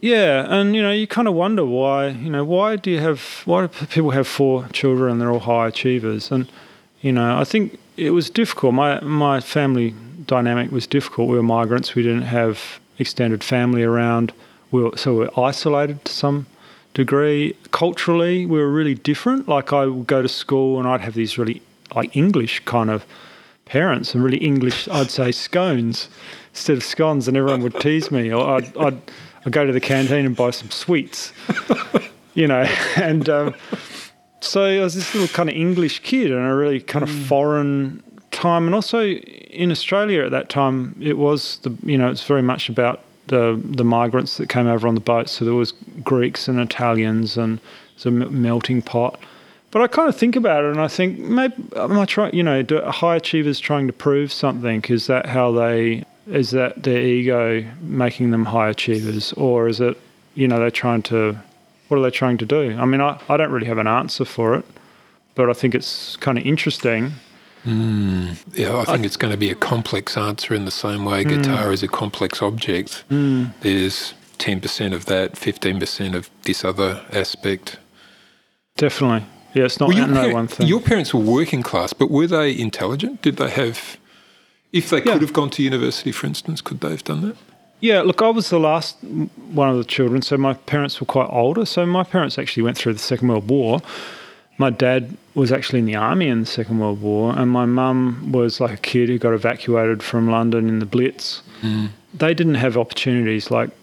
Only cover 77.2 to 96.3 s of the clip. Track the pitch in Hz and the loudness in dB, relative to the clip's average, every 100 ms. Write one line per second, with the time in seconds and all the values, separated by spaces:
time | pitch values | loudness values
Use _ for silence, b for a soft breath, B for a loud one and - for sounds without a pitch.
77.2 | 95 - 101 95 - - _ b b b | -4 -4 -4 -4 -6 -18 _ b b b
78.2 | b b b b _ - 147 - 135 113 | b b b b _ 0 0 2 0 0
79.2 | 104 - - 139 131 - 147 185 240 135 | -2 -18 -4 0 0 2 2 4 4 2
80.2 | 127 117 117 - 165 208 233 226 143 127 | 2 0 -2 0 2 4 2 0 2 2
81.2 | 107 120 160 139 117 - 90 - 135 143 | 4 2 2 -2 -2 -2 -2 0 2 4
82.2 | 170 170 151 123 113 - 95 139 226 277 | 2 2 2 0 -4 -2 -4 -2 -4 -2
83.2 | 151 135 135 123 120 113 - - b b | -2 0 -2 0 -2 -4 -12 -18 b b
84.2 | b b b b b 180 165 156 240 190 | b b b b b -4 0 0 2 2
85.2 | 147 151 143 - 135 131 123 - - - | 2 0 -2 0 0 2 -2 -2 -6 -6
86.2 | - 71 - 80 - 67 76 78 - 151 | -6 -6 -8 -8 -8 -6 -6 -6 -6 -4
87.2 | 190 226 - _ _ _ 226 202 185 180 | -4 -6 -16 _ _ _ 2 4 4 4
88.2 | 220 233 202 175 156 160 156 - - 156 | 2 2 2 2 4 2 -2 -12 -10 -6
89.2 | 151 - - 151 139 127 117 - 127 127 | -6 -8 -8 0 2 2 0 0 2 2
90.2 | 123 139 139 127 - 147 143 - 139 135 | 0 0 0 -2 -2 -2 -2 -6 -2 0
91.2 | 123 123 120 160 - - 175 180 180 185 | 2 2 2 2 -2 0 0 2 2 0
92.2 | 147 123 127 - 113 120 - 107 - 120 | 0 -2 -6 0 0 0 -2 -2 -2 0
93.2 | 123 110 101 139 117 131 - B B B | 2 0 2 0 2 0 -2 B B B
94.2 | B B B _ 139 110 127 131 123 185 | B B B _ 0 4 2 2 0 -12
95.2 | _ - 131 131 123 127 113 107 110 180 | _ 0 2 2 0 0 2 2 2 2
96.2 | 165 | 2